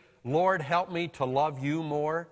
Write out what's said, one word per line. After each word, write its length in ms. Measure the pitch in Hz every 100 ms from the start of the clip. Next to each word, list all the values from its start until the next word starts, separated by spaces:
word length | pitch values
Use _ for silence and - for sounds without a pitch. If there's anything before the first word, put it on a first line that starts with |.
| - _
"Lord, 380 | 120 151 185 185
help 280 | 135 170 190
me 160 | 170 170
to 160 | -
love 340 | 131 131 151 135
you 220 | 139 156
more"? 440 | 160 147 151 165 170